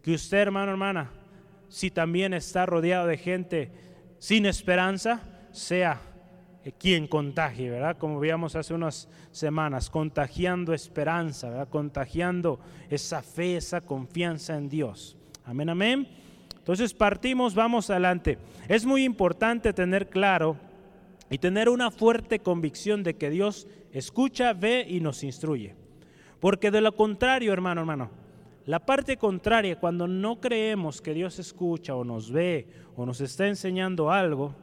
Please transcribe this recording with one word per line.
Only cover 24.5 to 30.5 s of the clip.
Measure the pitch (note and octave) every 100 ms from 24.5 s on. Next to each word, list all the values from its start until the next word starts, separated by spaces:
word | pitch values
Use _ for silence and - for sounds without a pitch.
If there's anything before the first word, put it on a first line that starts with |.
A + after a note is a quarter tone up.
ve | F#3+ G#3+ B3 G#3+
y | F3+
nos | D#3 B2+
instruye. | C#3 B2+ D#3 C3+ G2+ - - - - - - -
Porque | F#3 G3 G#3
de | G#3+
lo | G#3+
contrario, | G#3+ G#3+ G3 B3 C4 A3
hermano, | F#3 F3+ E3+
hermano, | D#3+ D3 A#2 - - - - - -
la | E3
parte | - C4+ C4+ C4
contraria, | G#3+ F#3 G#3+ A3+ G3 E3
cuando | F3 F3 F3
no | F#3 G#3+ A#3
creemos | B3+